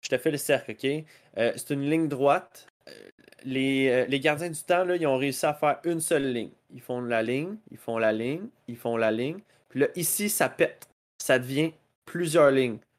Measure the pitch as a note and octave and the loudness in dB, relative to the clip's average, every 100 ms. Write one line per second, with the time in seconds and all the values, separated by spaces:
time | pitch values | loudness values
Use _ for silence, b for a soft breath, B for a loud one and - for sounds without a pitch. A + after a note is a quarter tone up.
0 | - B2+ D#3+ D3 - C3+ - G#2+ C3 D3+ | -2 -2 0 -2 0 0 0 -4 -2 -4
1 | D#3 b b - A#2 - - C#3+ C#3 D#3+ | -6 b b 0 0 0 -6 -4 0 0
2 | D#3 C3+ C#3 E3 - - - _ - - | 0 2 4 4 0 -20 -20 _ -20 -20
3 | - _ - - C3+ C3 C3+ C3+ C3+ B2 | -20 _ -20 -16 -6 -2 0 2 2 2
4 | B2+ C#3 D3 D3+ F3 D#3 - F3 F#3 F3+ | 0 0 0 0 -4 -8 0 0 2 0
5 | D#3 C3 C#3 C3 D#3+ D3 D3+ - E3+ E3 | 0 0 0 0 -2 0 0 0 -2 -4
6 | D3+ D#3 C#3 A#2+ G#2 _ _ C3 - B2 | 0 0 0 -4 -6 _ _ -20 -8 -8
7 | B2 A2+ A2 C3 E3+ G#3+ - G#2+ - A2+ | -2 -2 0 -2 -4 -10 -16 -16 -6 0
8 | A2 A2 A#2+ D#3 G#3+ _ - A#2 A#2+ A#2 | 0 0 -2 -6 -8 _ -14 -8 -4 0
9 | A2 A2 C3 F3+ b b b B2+ C#3+ - | 0 0 -4 -6 b b b 0 0 0
10 | D#3+ - G#3 - C3+ - F3 - - _ | -4 -2 -2 0 0 2 0 0 -20 _
11 | _ _ - C3 B2+ C3+ D#3+ - _ _ | _ _ 2 2 2 -2 -2 -4 _ _
12 | - E3+ F3 D#3+ D3 C3+ B2+ A2 _ | -12 -4 0 6 6 6 2 -2 _